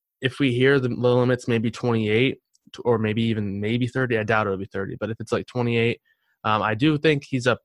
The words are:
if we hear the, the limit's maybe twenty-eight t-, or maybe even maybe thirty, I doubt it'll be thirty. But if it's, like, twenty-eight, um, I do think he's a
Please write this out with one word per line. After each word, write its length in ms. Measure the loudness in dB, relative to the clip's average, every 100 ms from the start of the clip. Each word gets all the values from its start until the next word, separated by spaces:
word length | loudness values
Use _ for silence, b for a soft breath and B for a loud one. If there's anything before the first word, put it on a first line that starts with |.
| _ -6
if 160 | -4 0
we 120 | 0
hear 300 | 4 4 4
the, 80 | 0
the 60 |
limit's 520 | 0 2 4 2 0 0
maybe 240 | 0 0
twenty-eight 680 | -2 -2 0 2 2 2 -2 _ _ _
t-, 100 | -6
or 140 | 0 0
maybe 240 | 0 0
even 360 | 0 -2 -4 -4
maybe 260 | -2 -2 -2
thirty, 300 | -2 -2 -2
I 60 |
doubt 240 | 0 0 0
it'll 100 | -4
be 80 |
thirty. 320 | -6 -8 -8 -6
But 120 | -8
if 100 | -8
it's, 100 | -4
like, 160 | -4 -4
twenty-eight, 540 | -4 -2 0 0 -2 _ _ _ _
um, 180 | -2 0
I 120 | 0
do 220 | 0 2 2
think 280 | 2 0
he's 220 | -2 -2 0
a 120 | -2